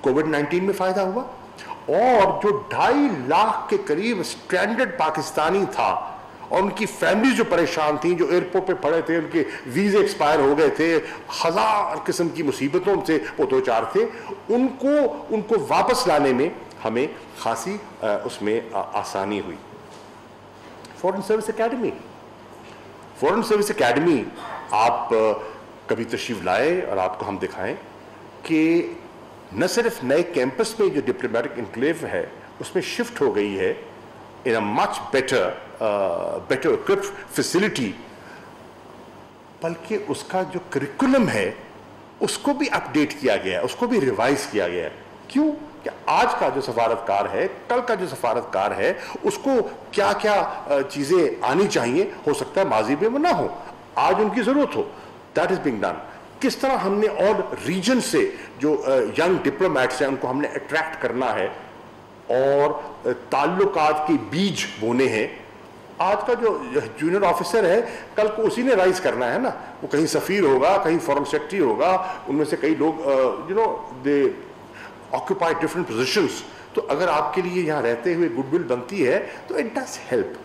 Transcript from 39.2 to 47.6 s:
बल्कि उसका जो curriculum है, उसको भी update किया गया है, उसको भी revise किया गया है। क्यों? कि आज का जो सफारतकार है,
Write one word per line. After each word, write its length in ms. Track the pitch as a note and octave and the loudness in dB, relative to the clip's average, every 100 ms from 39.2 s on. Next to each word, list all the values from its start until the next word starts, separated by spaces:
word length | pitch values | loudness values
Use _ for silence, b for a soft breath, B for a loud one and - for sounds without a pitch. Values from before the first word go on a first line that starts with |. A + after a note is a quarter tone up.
| - - - - | -20 -20 -20 -8
बल्कि 340 | E3 E3+ - G#3 | -8 -6 -6 -6
उसका 460 | G#3 C3+ - F#3 | -4 -6 -2 -4
जो 180 | F#3 F3+ - | -2 -6 0
curriculum 540 | C#3+ C#3 - C4 C4+ F#3 | 0 0 2 4 6 4
है, 300 | A2+ F#2+ - - - - - - - | 2 0 -4 -16 -20 -20 -20 -20 -4
उसको 320 | A3 - C#4 | -4 0 -2
भी 120 | C4+ C4+ | 0 0
update 540 | G3 - C#3+ C#3+ - | -2 0 0 0 0
किया 160 | B2+ G2 | 0 2
गया 220 | F#2 F2+ | 0 -2
है, 60 | |
उसको 220 | E2+ - A#3+ | -2 -2 0
भी 120 | A#3 | 2
revise 500 | C3 G#2+ B2 C#3 - | 2 2 2 2 0
किया 160 | G#2 F2 | -2 0
गया 160 | F2 | -2
है। 100 | D#2 - - - - | -6 -10 -20 -20 -4
क्यों? 200 | C#4 D4+ | 0 2
कि 380 | D4 - - - - - | 0 -10 -10 -10 -8 0
आज 320 | D#3+ B3 - | 2 2 2
का 80 | D#3+ | 0
जो 120 | C3+ | -2
सफारतकार 680 | C3 A#2 A2+ A2+ - G2+ G2 | -2 0 0 0 0 0 0
है, 220 | G2 F#3 - | -2 -4 -6